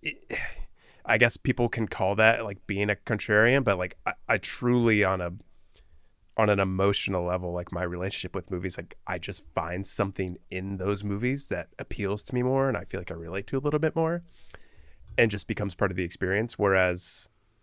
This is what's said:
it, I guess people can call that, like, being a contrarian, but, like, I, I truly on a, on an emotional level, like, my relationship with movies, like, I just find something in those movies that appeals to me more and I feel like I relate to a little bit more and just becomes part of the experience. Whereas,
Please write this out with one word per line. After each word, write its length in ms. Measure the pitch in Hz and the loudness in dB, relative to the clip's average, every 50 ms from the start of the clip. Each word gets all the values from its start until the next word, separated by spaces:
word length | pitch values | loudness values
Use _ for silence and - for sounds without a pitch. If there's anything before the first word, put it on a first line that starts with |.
| - | -10
it, 340 | 151 - - - - - - - - - - - - - _ _ - - - - | -10 -10 -10 -10 -8 -8 -6 -6 -6 -6 -8 -8 -10 -12 _ _ -20 -20 -10 -2
I 120 | - 113 | 2 4
guess 200 | 113 120 117 - | 6 6 4 4
people 320 | - - - 123 - 120 117 | 0 -2 -2 0 2 0 0
can 180 | - 117 113 | 0 -2 -4
call 280 | 104 - - 104 95 101 | -4 -2 -2 0 0 4
that, 280 | 104 110 110 113 113 113 | 6 6 6 6 4 -2
like, 240 | 104 98 - - | -8 -10 -10 -8
being 220 | - 101 98 104 101 | -6 -2 0 0 0
a 60 | 101 | 0
contrarian, 680 | - - - 113 101 - - 107 107 110 120 131 139 127 | -2 -2 -4 -2 -2 0 4 6 6 6 6 6 4 4
but, 140 | 110 98 | 2 2
like, 180 | 90 92 92 - - - | 0 0 -6 -6 -8 -6
I, 80 | - - - - | -6 -6 -6 -2
I 100 | - 117 | 0 0
truly 680 | - - - - - 123 123 123 123 117 117 110 104 101 | 0 -2 -6 -8 -2 2 2 4 4 4 4 4 4 4
on 180 | 92 95 92 | 2 2 0
a, 120 | 90 87 90 113 - - - - - _ _ - - - - - - - _ _ _ _ - | -2 -6 -6 -10 -16 -20 -20 -20 -20 _ _ -20 -20 -20 -20 -20 -20 -20 _ _ _ _ 0
on 120 | - 110 104 | 2 4 4
an 100 | 104 98 | 6 4
emotional 680 | 98 95 95 92 98 101 101 - - - 98 90 87 | 4 2 2 4 4 4 4 2 0 0 0 0 0
level, 260 | 87 90 92 90 87 | 0 -2 -2 -2 -4
like, 200 | 87 87 85 - | -4 -4 -6 -6
my 120 | - 87 90 | -4 -4 -2
relationship 500 | 87 87 87 92 98 - - - 92 - | -2 -2 -4 -4 -4 -4 -6 -8 -6 -6
with 160 | 98 85 - | -6 -4 -4
movies, 280 | 98 90 92 92 - | -6 -4 -4 -4 -6
like, 200 | - 87 - - - - | -6 -10 -12 -14 -16 -8
I 120 | - 92 | -8 -6
just 260 | 85 - - - - - - - | -6 -6 -8 -10 -10 -10 -8 -6
find 320 | - 80 85 90 92 98 | -4 -4 -4 -4 -6 -6
something 520 | - - - 101 98 95 - 95 90 87 - - - | -6 -2 -2 -2 -2 -2 -4 -4 -4 -6 -10 -10 -10
in 280 | 92 92 92 98 98 | -8 -6 -6 -4 -4
those 260 | 92 92 98 101 98 104 | -2 0 0 -2 -2 -2
movies 460 | 104 101 104 120 123 135 139 - - | -4 -2 -2 0 -2 -2 -2 -4 -6
that 180 | 98 87 87 - _ | -6 -6 -6 -10 _
appeals 460 | - - - - - 101 95 104 104 - | -14 -8 -8 -6 -4 -2 -2 -2 -4 -6
to 100 | - - | -4 -2
me 80 | 123 | -2
more 280 | 123 127 135 135 135 135 | 0 2 2 2 2 0
and 80 | 117 | 0
I 60 | 87 87 | -2 -4
feel 160 | - - 95 | -6 -8 -8
like 120 | 90 - | -6 -8
I 40 | 85 | -8
relate 300 | 85 82 82 90 98 98 | -10 -8 -6 -6 -6 -4
to 100 | - - | -2 -4
a 20 | 135 | -2
little 200 | 135 147 147 151 | 0 0 0 2
bit 160 | 156 156 - | 0 0 0
more 280 | 165 165 160 170 175 170 - - - - - - - - - - - - - - - - - - | 0 0 0 -2 -4 -8 -12 -20 -20 -20 -18 -18 -18 -20 -20 -20 -20 -20 -20 -20 -20 -16 -6 2
and 120 | - 117 110 | 4 4 4
just 160 | 101 98 - | 2 -2 -4
becomes 300 | - 107 - 104 101 - | -4 -4 -4 -4 -4 -2
part 160 | - 104 95 | 0 0 0
of 60 | 92 | 0
the 60 | 92 90 | -2 -4
experience. 540 | 82 - - 95 90 98 104 113 117 - | -4 -4 -2 -2 0 0 0 0 -2 -2
Whereas, 720 | - 104 98 95 95 92 90 90 90 - - - - - - _ _ _ _ _ _ | 2 2 4 6 6 4 4 2 -2 -6 -10 -12 -12 -14 -16 _ _ _ _ _ _